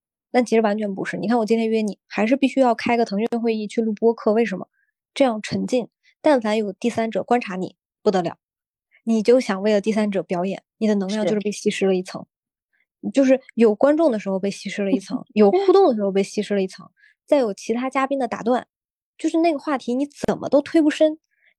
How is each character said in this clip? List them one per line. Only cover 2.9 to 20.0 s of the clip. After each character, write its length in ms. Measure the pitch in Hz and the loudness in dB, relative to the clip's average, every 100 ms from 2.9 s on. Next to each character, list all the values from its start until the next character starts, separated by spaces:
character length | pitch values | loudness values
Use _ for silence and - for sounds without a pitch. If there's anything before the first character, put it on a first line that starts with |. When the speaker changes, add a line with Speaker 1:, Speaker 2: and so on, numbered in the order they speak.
| 233 | 0
Speaker 1:
个 80 | 226 | 0
腾 120 | 196 | -2
讯 240 | 226 240 | -4 -2
会 140 | 233 220 | -2 -4
议 120 | 208 | -4
去 120 | - | -4
录 140 | 226 | -2
播 200 | 208 226 | 0 0
客， 200 | 226 226 | 2 0
为 100 | 214 | 2
什 140 | 226 185 | 0 -4
么？ 100 | - _ _ _ _ | -12 _ _ _ _
这 100 | - | 0
样 180 | 262 220 | 0 0
沉 240 | - 196 190 | -6 -6 -2
浸。 220 | 208 208 _ _ _ | -2 -4 _ _ _
但 200 | 311 269 | 2 2
凡 160 | 214 220 | 2 -2
有 160 | 208 | -2
第 160 | 190 240 | -4 -4
三 200 | 226 226 | -2 -4
者 140 | 196 | -4
观 160 | - 240 | 0 -2
察 160 | 202 185 | -2 -8
你， 220 | 180 - _ _ | -8 -12 _ _
不 80 | 214 | 0
得 100 | 190 | 0
了。 160 | 165 - _ _ _ _ _ _ 226 | -2 -8 _ _ _ _ _ _ -2
你 180 | 226 | 0
就 160 | 208 254 | 4 2
想 220 | 247 190 | 2 -2
为 100 | 208 | 0
了 80 | 208 | 0
第 140 | 220 | 0
三 180 | 214 214 | -2 -2
者 100 | 196 | -4
表 220 | 165 175 | -4 -4
演， 200 | 190 185 _ _ | -4 -8 _ _
你 80 | 220 | -2
的 80 | 202 | 0
能 120 | 190 | -2
量 180 | 214 208 | -2 -2
就 60 | |
是 80 | 214 | -2
被 100 | 208 | -4
稀 200 | 196 208 | -4 -4
释 160 | - 196 | 0 0
了 100 | 185 | 0
一 80 | |
层。 180 | 185 - | -2 -14
Speaker 2:
是。 40 | - _ _ _ _ _ _ _ 208 | -18 _ _ _ _ _ _ _ -4
Speaker 1:
就 100 | 262 | 2
是 160 | 262 254 - | 4 2 0
有 220 | - 226 208 | 2 2 4
观 200 | 277 302 | 4 4
众 160 | 320 | 2
的 60 | 214 | 0
时 100 | 190 | -2
候 120 | 190 | -4
被 100 | 202 | -4
稀 180 | 196 196 | -6 -10
释 160 | 196 | -6
了 80 | 196 | -2
一 60 | 190 | -2
层， 260 | - 254 - | -4 -12 -4
Speaker 2:
<laughs> 40 | 208 | 4
Speaker 1:
有 160 | 202 | 4
互 200 | 359 392 | 6 4
动 160 | 381 370 | 6 6
的 60 | |
时 80 | 220 | 2
候 100 | 196 | 0
被 120 | 190 | 0
稀 180 | 196 - | -2 -4
释 140 | 202 202 | -2 -2
了 60 | |
一 20 | 190 | -2
层， 240 | - - _ _ _ _ | -6 -20 _ _ _ _
再 100 | 294 | 2
有 160 | 226 | 2
其 180 | 196 - | -4 -6
他 160 | 233 262 | -4 -2
嘉 200 | 269 269 | -4 -2
宾 100 | 277 | -2
的 100 | 240 | -4
打 140 | 190 | -4
断， 260 | 202 247 - _ _ _ _ _ | -2 -2 -2 _ _ _ _ _
就 140 | 320 | -2
是 80 | 320 | 0
那 120 | 339 | 0
个 60 | 285 | 0
话 180 | - 269 | -4 -6
题 160 | - | -4
你 140 | 247 | -4